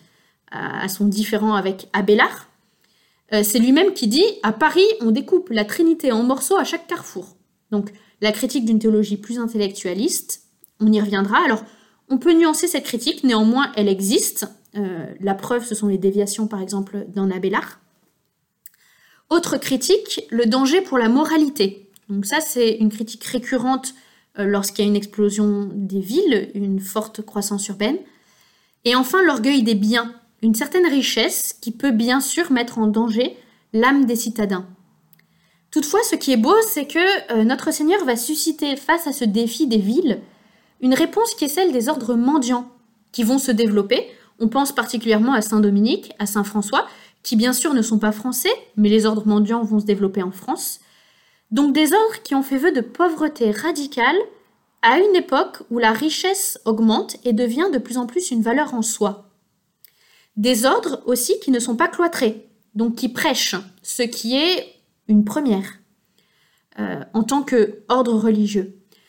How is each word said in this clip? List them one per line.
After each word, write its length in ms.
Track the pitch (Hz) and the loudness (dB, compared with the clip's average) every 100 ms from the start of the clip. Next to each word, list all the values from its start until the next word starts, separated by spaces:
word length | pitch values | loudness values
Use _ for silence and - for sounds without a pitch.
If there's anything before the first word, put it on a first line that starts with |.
| _ _ _ _ _ | _ _ _ _ _
à, 340 | - - - | -12 -8 -6
à 40 | 196 | -6
son 160 | - | -2
différend 500 | 208 196 214 214 214 | 0 0 -2 0 0
avec 340 | 208 190 190 - | 0 -2 -6 -6
Abélard. 560 | - 196 220 330 - - _ _ _ _ _ _ _ - | -2 2 4 4 -2 -20 _ _ _ _ _ _ _ -4
Euh, 80 | 214 | 0
c'est 160 | 208 254 | 2 2
lui-même 340 | 240 285 392 | 4 4 4
qui 140 | - 214 | 0 -2
dit : « 180 | 269 440 415 | 2 2 0
À 100 | 226 | -2
Paris, 320 | 220 311 320 403 440 | 0 2 4 4 2
on 80 | 226 | 0
découpe 400 | 226 - 359 - | 0 2 -2 0
la 160 | 220 208 | -2 -2
Trinité 440 | - 330 320 269 | 0 2 2 2
en 120 | 220 | 2
morceaux 340 | 240 269 - 392 | 2 0 0 0
à 80 | |
chaque 220 | 262 330 - | 0 -4 -6
carrefour. » 500 | 339 - 190 180 _ _ _ - | -10 -8 -14 -16 _ _ _ -6
Donc 220 | 208 202 - _ - | -4 -4 -10 _ -4
la 100 | 208 | -2
critique 320 | 214 269 294 | -2 -2 -2
d'une 140 | 226 220 | 0 2
théologie 400 | 220 214 208 202 | 2 2 0 -4
plus 200 | - 233 | -8 -8
intellectualiste, 1080 | 233 226 202 202 185 180 302 - - - _ _ _ - | -6 -2 -4 -4 -6 -4 -4 -4 -8 -14 _ _ _ -2
on 100 | 214 | 2
y 80 | 214 | 2
reviendra. 460 | 208 196 202 240 | 2 0 0 2
Alors, 180 | 269 214 - - _ _ - | 2 0 -4 -20 _ _ -4
on 80 | 262 | 0
peut 160 | 349 | 4
nuancer 340 | 330 330 311 339 | 4 4 2 -2
cette 180 | 285 | -4
critique, 400 | - 226 285 - | -4 -6 -4 -2
néanmoins, 460 | 262 220 220 254 277 214 | 2 2 4 2 0 0
elle 120 | 202 | 0
existe. 580 | 190 196 320 - - - - _ | 0 0 0 0 -6 -10 -12 _
Euh, 300 | 202 196 170 - - | -8 -6 -6 -10 -6
la 140 | 196 | -4
preuve, 320 | 196 - 240 233 | -4 -2 -4 -4
ce 80 | |
sont 140 | 214 208 | -4 -2
les 100 | 190 | 0
déviations, 480 | 190 202 202 - 214 | 0 0 0 -2 -4
par 160 | 202 | -4
exemple, 420 | 190 196 196 202 202 | -6 -6 -6 -8 -8
d'un 220 | 196 196 | -2 -2
Abélard. 500 | 185 190 226 - - _ _ _ _ _ _ _ _ - _ _ _ _ _ - | 0 -2 -2 -4 -14 _ _ _ _ _ _ _ _ -20 _ _ _ _ _ 0
Autre 300 | 330 339 294 | 0 0 -4
critique, 640 | - 262 - 427 - - - | -2 -2 2 2 0 -10 -4
le 160 | 226 233 | 0 2
danger 340 | 262 269 359 | 2 2 2
pour 160 | 381 262 | 2 2
la 140 | 226 | 4
moralité. 800 | 254 311 311 294 277 196 - - _ - | 4 2 2 2 2 -2 -2 -20 _ -8
Donc 160 | 202 | -6
ça, 160 | 196 294 | -2 -2
c'est 300 | - 247 226 220 | -2 0 0 2
une 120 | 214 | 0
critique 360 | 208 220 - | 0 -8 -10
récurrente, 680 | - 254 - 254 254 262 - - _ _ _ - | -8 -8 -4 -2 0 -2 -4 -16 _ _ _ -4
euh, 80 | 202 | -2
lorsqu'il 360 | 202 196 - | 0 -2 0
y 60 | 208 | 0
a 20 | |
une 60 | 202 | 0
explosion 720 | 208 - 208 208 208 202 202 | -2 0 0 2 0 0 -4
des 260 | 202 190 196 | -6 -6 -4
villes, 500 | 185 285 403 220 - | -2 0 2 2 -2
une 260 | 202 196 190 | -6 -4 -4
forte 400 | 190 220 214 - | -4 -6 -8 -10
croissance 480 | 208 208 202 202 208 | -10 -6 -4 -6 -6
urbaine. 300 | 196 214 330 - _ _ _ _ _ _ _ 240 | -4 -2 -2 -8 _ _ _ _ _ _ _ 0
Et 100 | 247 | 0
enfin, 260 | 254 370 | 2 2
l'orgueil 400 | 359 262 233 285 | 2 2 2 2
des 120 | 220 | 2
biens, 400 | 208 208 240 233 - _ _ | 2 2 0 -2 -10 _ _
une 140 | 226 | 0
certaine 320 | 214 294 370 339 | 0 0 2 2
richesse 680 | 269 226 - 320 - - - | 2 0 0 -2 -2 -8 -8
qui 100 | 226 | -10
peut 200 | - 277 | -4 0
bien 320 | 220 233 262 | 0 2 0
sûr 280 | 269 - 339 | -2 -2 0
mettre 280 | 247 240 233 | 0 -2 -2
en 80 | 214 | 0
danger 500 | 214 233 214 277 - - _ _ | 0 0 0 -2 -4 -20 _ _
l'âme 320 | 220 247 277 247 | 0 2 4 2
des 100 | 233 | 0
citadins. 500 | 226 220 202 185 185 - _ _ _ _ _ _ _ _ _ | -4 -4 -2 -4 -8 -18 _ _ _ _ _ _ _ _ _
Toutefois, 300 | 311 294 403 | -4 0 0
ce 140 | 453 330 | 0 -2
qui 160 | - | 0
est 60 | 247 | 2
beau, 160 | 226 427 440 | 4 4 2
c'est 200 | 302 277 | -2 -4
que, 460 | 320 370 392 - | 0 0 0 -2
euh, 100 | 226 | 0
notre 300 | 220 269 320 | 2 0 -2
Seigneur 280 | 302 311 403 277 | -2 2 2 0
va 100 | 233 | -2
susciter 600 | 269 302 320 302 294 277 | -2 -4 -4 -2 -2 -4
face 300 | - 339 302 | -2 -2 -2
à 60 | |
ce 140 | 269 226 | -2 0
défi 400 | 202 233 - 294 | 0 -2 -2 0
des 100 | 220 | 0
villes 460 | 196 269 339 190 - _ _ _ _ - | 0 0 0 -2 -6 _ _ _ _ -4
une 140 | 254 | 0
réponse 400 | 262 330 403 453 | 2 2 0 -2
qui 100 | - | -2
est 40 | 285 | -4
celle 240 | 370 370 | 0 2
des 180 | 254 233 | 2 0
ordres 240 | 302 226 | -2 0
mendiants 560 | 233 254 302 240 247 - - _ _ _ | 0 2 2 2 -2 -4 -16 _ _ _
qui 100 | - | -2
vont 160 | 226 269 | 0 2
se 120 | 269 | 2
développer. 560 | 220 226 202 196 277 494 - _ - | 2 4 2 2 0 -2 -10 _ -2
On 100 | 226 | 0
pense 240 | 277 277 | 2 0
particulièrement 640 | - - 233 220 214 233 | -2 -4 -2 2 2 4
à 80 | 320 | 2
Saint-Dominique, 720 | - 214 208 202 220 339 - - | 2 2 4 4 2 0 -6 -8
à 60 | |
Saint-François, 640 | 208 214 202 214 202 320 - - - _ | -4 -2 -2 -2 -2 -2 -2 -8 -20 _
qui 140 | - 220 | -2 0
bien 160 | 247 | 2
sûr 220 | 254 330 | 0 0
ne 80 | 262 | 0
sont 160 | 214 214 | 0 0
pas 140 | 214 | 0
français, 400 | 214 254 247 381 480 - 214 | -2 -6 -4 -2 -2 -4 0
mais 120 | 208 | 4
les 160 | 220 | 4
ordres 220 | 220 214 214 | 2 0 2
mendiants 360 | 208 208 233 | 2 2 0
vont 180 | 214 214 | 0 0
se 40 | |
développer 380 | 208 196 196 196 | 0 0 0 -2
en 80 | 185 | -6
France. 500 | - - 311 - - _ _ _ _ _ _ - | -6 -8 -8 -8 -12 _ _ _ _ _ _ -6
Donc 220 | 220 285 | 0 2
des 220 | 269 302 | 4 4
ordres 280 | 392 440 - | 4 2 -2
qui 120 | - | -4
ont 80 | 277 | -2
fait 160 | 269 269 | 0 0
vœu 140 | 330 | 2
de 100 | 269 | 0
pauvreté 680 | 233 - 349 302 302 302 220 | -2 0 0 0 -2 0 -2
radicale 680 | 208 320 294 277 254 240 359 440 - _ _ _ _ | 0 -4 -4 -6 0 2 2 -2 -8 _ _ _ _
à 160 | 233 277 | 2 4
une 180 | 415 359 | 4 2
époque 460 | - 269 381 - - | 2 0 -2 -6 -6
où 80 | 240 | 0
la 140 | 220 | 0
richesse 680 | 220 311 - 381 392 - - 226 | 2 -2 -2 -2 -2 -4 -6 -2
augmente 500 | 214 220 233 - - | 2 2 2 -2 -6
et 80 | 247 | -2
devient 380 | 220 247 247 381 | 0 0 0 0
de 60 | 269 | 0
plus 180 | - 240 | -4 -6
en 80 | |
plus 260 | 240 359 359 | -4 -4 -4
une 120 | 233 | -2
valeur 320 | 220 262 294 | 0 0 0
en 80 | 240 | -2
soi. 480 | 220 - 202 202 - _ _ _ _ _ _ _ _ _ _ 208 | -4 -2 -4 -4 -16 _ _ _ _ _ _ _ _ _ _ -2
Des 300 | 226 240 262 | 0 2 2
ordres 360 | 370 330 269 - | 2 -2 -6 -2
aussi 340 | 247 247 - | 0 0 -2
qui 100 | - | 0
ne 80 | 247 | 0
sont 160 | 240 | 0
pas 140 | 226 349 | 0 0
cloîtrés, 580 | - 240 - 226 220 - _ _ | 0 -2 0 -2 -2 -12 _ _
donc 220 | 208 233 233 | -4 -2 -2
qui 120 | 254 | -4
prêchent, 480 | 247 320 - - 180 196 _ | -2 -2 0 -2 -4 -10 _
ce 200 | - - | -10 -4
qui 340 | 240 - 226 262 | -4 -4 -4 0
est 380 | 330 370 - _ _ _ - | 0 -2 -4 _ _ _ 2
une 160 | 214 | 2
première, 540 | 208 302 285 190 190 - _ _ _ _ _ _ _ _ _ - | 2 0 0 0 -2 -12 _ _ _ _ _ _ _ _ _ -10
euh, 220 | 101 139 - | -8 -8 -6
en 80 | 220 | -4
tant 180 | 220 277 | 0 0
qu'ordre 720 | 277 247 208 - - 254 247 | 2 2 2 0 -2 0 2
religieux. 640 | 220 220 214 208 202 185 - _ _ | 2 2 2 2 0 -4 -10 _ _